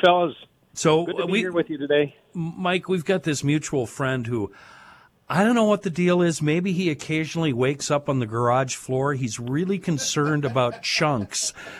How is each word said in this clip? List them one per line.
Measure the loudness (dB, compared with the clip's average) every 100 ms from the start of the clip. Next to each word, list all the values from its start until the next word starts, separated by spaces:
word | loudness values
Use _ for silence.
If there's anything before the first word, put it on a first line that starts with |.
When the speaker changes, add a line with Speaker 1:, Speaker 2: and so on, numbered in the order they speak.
Speaker 1:
fellas. | 4 4 2 -4 -18 _ _
Speaker 2:
So, | -2 2 2
Speaker 1:
Good | 2 -4
to |
Speaker 2:
uh, | 0
Speaker 1:
be |
Speaker 2:
we | 0
Speaker 1:
here | 0
with | -2 -2
you | -4
today. | 0 2 2 -4 _
Speaker 2:
M-, | -8 -8 -4
Mike, | 0 0 0
we've | -2
got | 0 0
this | 0 -2
mutual | 0 0 0 -2 -2
friend | -2 -2 -2 -2
who, | -2 -4 -8 -20 -20 -20 -20 -20 _ -4
I | 2
don't | 4 4
know |
what | 4 2
the | 0
deal | 0 2 4
is. | 2 2
Maybe | 0 0 0
he | 0 0
occasionally | -2 -4 -4 -2 -2 0
wakes | 2 0 0 -2
up | -2 0
on | -2
the | 0
garage | 0 2 2 0 -6
floor. | -4 -2 0
He's | -2 -4 -4
really | -4 -2 -2 -2
concerned | -2 -2 -2 0 0 0
about | 0 0 0 -2
<laughs> |
chunks | -4 0 2 0 -2 -4 -6 -8 -14 -16